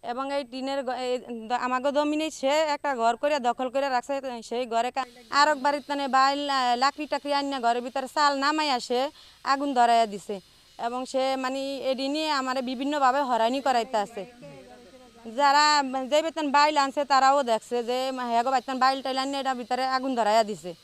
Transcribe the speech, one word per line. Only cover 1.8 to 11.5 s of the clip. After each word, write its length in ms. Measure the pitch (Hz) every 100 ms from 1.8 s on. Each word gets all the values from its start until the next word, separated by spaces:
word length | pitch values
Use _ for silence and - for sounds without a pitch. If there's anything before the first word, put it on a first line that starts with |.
| 262
জমিনে 360 | 277 294 302 311
সে 220 | - 269 294 320
একটা 160 | 285 294 262
ঘর 180 | 226 233
করিয়া 240 | 294 294 247
দখল 200 | 233 262
করে 200 | 254 277
রাখছে, 260 | 247 - 277 262 240 220
সেই 160 | 233 254
ঘরে 240 | 226 240
কা-, 160 | 254 254 240 233
আর 160 | 269 294
এক 100 | 294
বাড়ির 200 | 269 294 -
তানে 180 | 285 277
বাইল, 320 | 262 269 285 285
আহ, 260 | 269 247 240
লাকড়ি 300 | 269 285 294
টাকড়ি 260 | 285 285
আনিয়া 240 | 285 277 277
ঘরের 220 | 233 240
ভিতরে 260 | 247 269 262
চাল 180 | - 294 277
নামাই 320 | 277 311 302
আসে 300 | 254 - 247 277 - - -
আগুন 240 | - 269 285
ধরাইয়া 320 | 254 240 233 226
দিছে। 300 | 202 - 202 - _ _ -
এবং 220 | 233 247
সে 320 | 262 262 262 269
মানে 240 | 262